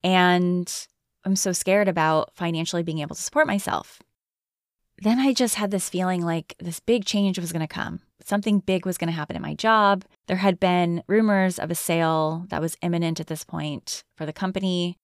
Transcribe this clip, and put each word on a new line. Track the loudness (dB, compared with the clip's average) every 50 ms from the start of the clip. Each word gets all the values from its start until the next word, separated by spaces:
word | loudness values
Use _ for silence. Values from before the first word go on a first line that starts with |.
and | 2 4 4 6 6 6 6 4 4 2 0 0 -2 -4 -8 -12 -12 _ _ _ _ _ _ _ _
I'm | -2 0
so | 0 0 -2
scared | -2 -2 0 2 4 4 4 2
about | 2 2 2 4 4 2 0 -2 _
financially | -4 -2 -2 0 -2 -2 -2 -2 -2
being | -2 -2 -4 -4
able | -6 -6 -8
to | -10
support | -10 -2 2 2 2
myself." | 2 0 -2 -2 -2 -4 -4 -6 -10 -20 -20 -20 _ _ _ _ _ _ _ _ _ _ _ _ _ _ _ _ _ _ -2
Then | 0 2 2 4
I | 4 2
just | 4 2 2 0 0
had | -2 -2 -2
this | -2 -2 -4 -2
feeling | -2 -2 0 0 0 0
like | 0 0 -2 -2 -4 -8 -16 _
this | -10 -10 -10 -6
big | _ 0 0 0 0
change | -2 0 2 2 2 0 -2
was | -6 -4
gonna | -4 -4 -4 -4
come. | -6 -8 -8 -6 -8 -12 _ _ _ _ -6
Something | -4 -4 -2 0 2 0 0
big | 2 0 -2 0 -2
was | -4 -4 -4
gonna | -4 -4
happen | -2 -4 -6 -6 -8
at | -8
my | -6 -8 -6
job. | -2 2 2 4 4 4 4 2 0 -2 _ _ _ _
There | -4 -4 2
had | 2 2 2 4
been | 2 2 4 2 2 2 0 -4 -2
rumors | 0 2 2 4 4 4 4 2 2 0 -4
of | -6 -6
a | -6
sale | -6 -2 0 0 2 2 2 2 2 0 0 -2 -4 -6 -6
that | -4 -4
was | -4 -4 -6 _
imminent | -2 -2 0 0 0 -2 -2 -4
at | -6
this | -8 -8 -10 -10
point | _ -8 -6 -6 -6 -8 -8 _ -10 -12 -12 _ _ _
for | -10 -8
the | -8
company | -6 -4 -4 -4 -2 -2 0 0 0 0 -2 -4 -6 _